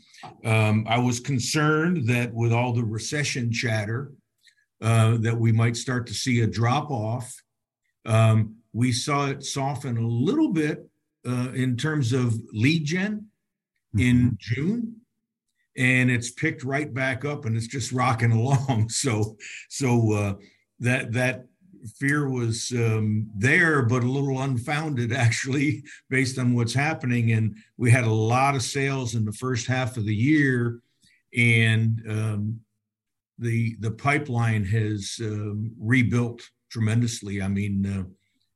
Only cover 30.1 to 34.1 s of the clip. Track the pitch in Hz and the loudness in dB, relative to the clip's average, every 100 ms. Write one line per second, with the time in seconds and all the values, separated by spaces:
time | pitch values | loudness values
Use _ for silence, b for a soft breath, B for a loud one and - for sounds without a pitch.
30.1 | 101 131 156 139 123 120 117 _ _ b | 0 4 4 4 2 0 -4 _ _ b
31.1 | b _ 123 120 113 113 113 113 113 113 | b _ 2 4 6 4 4 2 0 -4
32.1 | 107 110 104 107 113 _ _ _ _ _ | -4 -4 -4 -4 -8 _ _ _ _ _
33.1 | _ _ - 117 117 117 98 110 113 139 | _ _ -8 -2 0 -2 -4 -6 -4 0